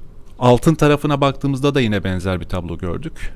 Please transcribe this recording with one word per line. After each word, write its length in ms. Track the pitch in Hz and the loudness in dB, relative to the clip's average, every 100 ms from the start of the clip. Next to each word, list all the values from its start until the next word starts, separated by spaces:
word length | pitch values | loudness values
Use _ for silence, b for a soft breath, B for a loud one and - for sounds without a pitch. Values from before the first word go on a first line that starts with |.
| - - - - | -16 -16 -18 0
Altın 360 | 123 120 165 | 4 4 4
tarafına 460 | 156 147 147 147 143 | 4 4 4 2 2
baktığımızda 540 | 139 131 139 131 143 | 0 0 -2 0 0
da 60 | 139 | 2
yine 240 | 113 101 | 2 0
benzer 360 | 92 90 95 90 | -2 -2 -2 -4
bir 40 | |
tablo 340 | 85 92 85 85 | -2 -6 -4 -6
gördük. 540 | 90 85 160 - - | -4 -4 -6 -6 -8